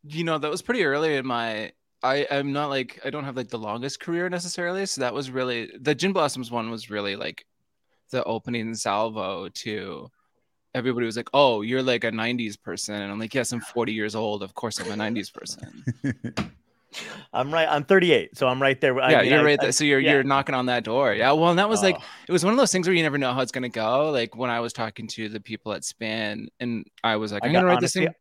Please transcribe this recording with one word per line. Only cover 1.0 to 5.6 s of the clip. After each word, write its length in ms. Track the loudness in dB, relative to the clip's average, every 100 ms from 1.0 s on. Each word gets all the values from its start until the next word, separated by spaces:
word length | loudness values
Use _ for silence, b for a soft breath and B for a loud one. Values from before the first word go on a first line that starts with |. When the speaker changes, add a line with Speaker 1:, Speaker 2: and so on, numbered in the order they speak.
| 2 0
Speaker 1:
in 100 | 0
my, 460 | -2 -2 -4 -8 _ _ _
I, 240 | 0 2 0
I'm 220 | -2 -2
not, 160 | -2 -2
like, 320 | -2 -4 -8
I 60 | -8
don't 160 | -6 -8
have, 100 | -8
like, 140 | -8
the 100 | -8
longest 400 | -6 -6 -6 -8
career 300 | -6 -4 -2
necessarily, 560 | -4 -6 -6 -4 -4 -4
so 160 | -2
that 120 | -2
was 160 | -2 -4
really, 400 | -2 -2 -2